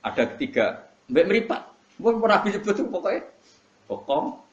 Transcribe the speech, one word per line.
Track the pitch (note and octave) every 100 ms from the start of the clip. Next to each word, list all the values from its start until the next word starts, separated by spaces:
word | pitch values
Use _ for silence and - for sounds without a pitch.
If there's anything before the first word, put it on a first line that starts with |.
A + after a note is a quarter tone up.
ada | A2 A2+ A#2
ketiga, | - C3 B2 G#2 - - _ _
mbek | C3 F3
meripat. | A3 - D#4 - _ _ _
Mbah | G#3+ A3+ A3 G#3
Nabi | G#3 G3
nyebut | G#3
itu | - E4+
pokoke | F3+ G3 E4+ - _ _ _ _ _ _
bokong | G2+ - C#3 C4+ B2 _